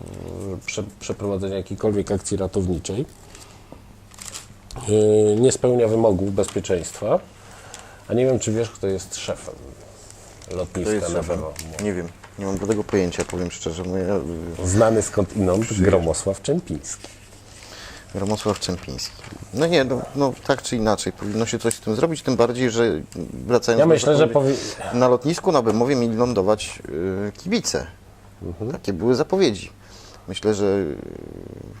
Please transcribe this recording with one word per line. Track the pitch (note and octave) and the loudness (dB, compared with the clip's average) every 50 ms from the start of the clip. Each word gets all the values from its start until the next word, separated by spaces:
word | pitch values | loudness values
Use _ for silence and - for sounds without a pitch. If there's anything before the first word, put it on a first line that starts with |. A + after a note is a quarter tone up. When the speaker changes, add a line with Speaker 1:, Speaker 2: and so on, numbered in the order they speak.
| E2+ F2 F#2+ F2+ E2+ F2 F2 F2+ G2 G2 F2+ | -14 -14 -12 -12 -12 -10 -10 -10 -8 -8 -8
Speaker 1:
e, | - - | -8 -8
prze-, | - - A2 G2+ G2 - - | -8 -6 -6 -8 -8 -10 -14
przeprowadzenia | - - G2 - G2+ G2+ G2 F#2 G2 G2 G2 | -8 -8 -8 -4 -2 -2 -2 -2 -2 -4 -4
jakiejkolwiek | F#2+ F#2 - G2+ - - A2 G2+ G2+ F2 - | -6 -6 -8 -8 -2 0 0 2 0 0 0
akcji | G2+ F2+ - - G2+ | -2 -2 -2 -2 -2
ratowniczej. | F#2 F#2+ F#2+ - G2+ F#2 F#2 F2 D#2+ - - F#2+ A#2+ D#3 - - - - - - - - - - - - - - - - - - - - - - - - - - - - - - - - - - - - G#2+ | -2 -2 -2 0 0 0 0 -2 -2 -4 -6 -4 -4 -6 -6 -10 -20 -20 -20 -20 -20 -20 -20 -20 -20 -20 -20 -20 -20 -20 -20 -20 -20 -20 -20 -20 -18 -16 -14 -14 -14 -16 -18 -20 -20 -18 -14 -12 -8 -2 2
E, | G#2+ G#2+ G#2+ G#2+ G#2+ G#2+ G#2+ G#2+ G#2 | 4 6 6 6 6 6 6 6 6
nie | A2 B2+ C3 | 6 4 4
spełnia | - - - B2 B2 B2 A#2 G#2+ | 4 4 2 2 4 4 4 4
wymogów | A2 A2+ A2+ A2 F#2+ F2+ G2 G2+ G2 | 4 4 6 4 4 4 0 0 0
bezpieczeństwa. | G#2 F#2+ - - G2+ F#2 - F#2+ F2 E2 - - - G#2 A2+ D#3+ F#3 - - - - - - - - - - - - - - - - - - | 0 -2 0 -2 -4 0 0 -2 -2 -2 -8 -10 -6 -2 0 0 0 -2 -6 -20 -20 -20 -20 -20 -20 -20 -20 -20 -20 -20 -20 -20 -20 -6 -2
A | G#2+ | 0
nie | A#2+ C3 | 2 4
wiem, | C3 C3 G#2+ | 4 2 2
czy | - A2+ | 0 0
wiesz, | G#2+ A2+ A#2 A2 | 0 0 -2 -4
kto | - - - | -4 -4 -2
jest | G2 F#2+ F#2 - - - | -2 -2 -2 -6 -10 -12
szefem | - - - - - - F2 - - C2 C#2 C#2 - - - - - - - - - - - - - - | -10 -6 -6 -6 -8 -8 -14 -14 -16 -16 -18 -18 -20 -20 -20 -20 -20 -20 -20 -20 -20 -20 -20 -20 -20 -14
Speaker 2:
Kto | - F2+ | -10 -6
Speaker 1:
lotniska | F2+ F2 - - F#2+ F2 G#2 | -6 -6 -6 -4 -4 -2 0
Speaker 2:
jest | G#2+ G2+ F2+ E2+ | 0 0 0 -2
Speaker 1:
na | E2+ | -2
Speaker 2:
szefem? | E2+ E2+ F2+ E2+ D#2+ | -2 -2 -2 -4 -4
Speaker 1:
Bewo- | D#2 D#2+ C#2+ - D#2+ D#2+ D#2+ F#2+ G#2 | -4 -8 -10 -12 -14 -12 -8 -4 -4
Speaker 2:
Nie | G#2 | -2
wiem, | F#2 F2+ E2+ E2 E2+ - - - - - | -2 -4 -6 -8 -12 -16 -20 -18 -12 -8
nie | G2 | -6
mam | F#2+ G2 F2+ | -4 -4 -4
do | G2+ | 0
tego | G2+ A2 G#2 G2+ | 0 0 0 0
pojęcia, | - - G2 F2+ F2 - - E2 | 0 2 2 2 2 0 -4 -4
powiem | - F#2 F2+ F2+ F2 | -4 -2 -4 -4 -4
szczerze. | - - - E2+ D#2+ F2+ F2+ | -6 -6 -6 -6 -6 -6 -6
No | F2+ F#2 F#2+ | -4 -2 -2
ja, | F2 F#2+ G2+ F2+ C#2 D#2+ E2+ D#2+ D#2+ E2+ E2 F2 F#2 | 0 0 0 -2 -2 -4 -6 -8 -8 -8 -8 -4 -2
y, | F#2 | 0
Speaker 1:
Znany | F#2+ G#2+ A2+ A2+ A2+ G#2+ | 4 6 6 6 6 4
skądinąd | G2 - - G#2+ F#2+ - - G#2+ F#2+ F#2 F2+ G#2+ A2+ | 2 0 0 0 0 0 0 0 2 2 2 2 0
Speaker 2:
Przyjdzie- | - A2 G2 F#2 | -2 2 4 6
Speaker 1:
Gromosław | G2 G2 F2+ E2 E2 D#2 - - G2 G2 - | 6 6 6 4 2 -2 0 -2 -4 -4 -2
Czempiński. | - - D3 F3+ - - D#2+ - - - - - - - - - - - - - - - - - - - - - - - - - - - - | -2 -2 -2 -2 -2 -4 -8 -8 -8 -12 -14 -14 -16 -20 -20 -20 -20 -20 -20 -20 -20 -20 -20 -20 -20 -20 -18 -18 -18 -18 -18 -20 -18 -10 -8
Speaker 2:
Gromosław | G2 G2 G2+ G#2+ - - G#2+ G2 - | -6 -2 -2 -2 0 0 -2 0 0
Czempiński. | - - F2+ F2 - - B1+ B1+ - - - - - - - - - - - | -2 -4 -6 -6 -6 -10 -10 -8 -10 -10 -12 -16 -18 -16 -16 -16 -14 -8 -2
No | B2 D#3+ | 0 2
nie, | E3+ F3 D3 C3+ | 4 4 4 4
no, | B2 C3 A#2+ B2 - - | 2 0 -4 -4 -6 0
no | C#3 C#3+ C3 B2 - - | 0 0 0 0 -2 0
tak | - C#3 B2+ | 0 0 0
czy | - - C3 | 0 -4 -2
inaczej, | A2+ G#2+ G#2+ G2+ - - G2+ | 0 2 2 2 2 0 -6
powinno | - - G2+ G#2 G#2 A2 A#2 | -6 -6 -8 -4 -2 -2 -2
się | - A#2+ A2 | -2 -2 -2
coś | - A#2 - | 0 0 -2
z | - | 0
tym | - A2 G#2+ | -2 -2 -2
zrobić, | A#2+ D#3 E3+ D#3 - | -2 -2 -4 -6 -6
tym | - - B2 | -2 -2 2
bardziej, | G#2+ A#2 A#2 A#2 B2 B2+ A#2 | 4 2 2 2 0 0 0
że | G#2+ A#2 A#2 G#2+ D#2+ D2+ C#2 - - F2 E2 - - B1+ B1+ | 2 2 2 2 2 -2 -4 -10 -10 -10 -10 -10 -10 -10 -2
wracając | A2 B2 - - A#2+ A2+ C3 | 2 2 2 4 4 4 6
Speaker 1:
Ja | D3+ | 8
Speaker 2:
do | E3+ D#3+ | 6 6
Speaker 1:
myślę, | - - D3 D3+ | 6 6 4 6
że | C#3+ D#3 A#2 | 6 4 4
Speaker 2:
zapowiedzi, | A#2 C#3+ C3+ C3+ C3+ - | 4 4 4 4 2 0
Speaker 1:
powi- | - - - - - - A#2 B2 | -2 -8 -10 -10 -10 -4 2 4
Speaker 2:
na | B2+ B2+ | 6 6
lotnisku | B2 A#2+ - D3+ E3+ - - F#3+ | 6 4 4 0 -2 0 0 4
na | D#3+ C3+ | 4 4
Bemowie | A2+ A2 G#2 A2+ A#2+ C#3 C#3+ | 4 4 2 4 4 2 2
mieli | B2 A#2 A#2 A2 | 2 2 0 2
lądować, | A2+ B2 B2 A#2 G2+ F#2 G#2 G#2+ - - - - - - - | 0 0 2 2 2 2 2 2 0 0 -10 -12 -14 -12 -8
y, | C2+ D#2+ F2+ F#2+ F#2 G2 G#2 G#2 | -6 -4 -4 -2 -4 -4 -6 -6
kibice. | - - - F3+ A#3 G#3+ - - - C#2 B1 - - - - - - - - - - - | -8 -10 -4 -2 -2 -2 -2 -2 -4 -4 -4 -6 -14 -20 -20 -20 -20 -20 -20 -20 -18 -12
Speaker 1:
Mhm. | F#2+ F2+ E2+ - G#2+ A#2+ | -10 -10 -8 -6 -6 -6
Speaker 2:
Takie | E3 - - - | -6 -6 -6 -6
były | G2 D#2+ G#2 B2 B2+ | -4 0 2 2 2
zapowiedzi. | A#2 D3+ - F#3 G3 F#3 B2 G#2 F2 - - - - - - - - - - - - - F#2 | 2 2 0 2 2 2 2 2 -2 -8 -14 -18 -20 -20 -20 -20 -20 -20 -20 -20 -18 -12 -10
Myślę, | F#2 - - G#2+ G#2+ | -10 -2 0 0 2
że, | G2 G#2 | 2 2
y, | G2 G2 G2 F2+ D2+ A#1+ G1+ G1+ G1+ G1+ G1+ G1+ G1+ G1+ G1+ - - - - - - - - | 2 2 2 0 -2 -4 -8 -10 -14 -14 -14 -14 -14 -14 -14 -14 -14 -14 -14 -14 -16 -16 -16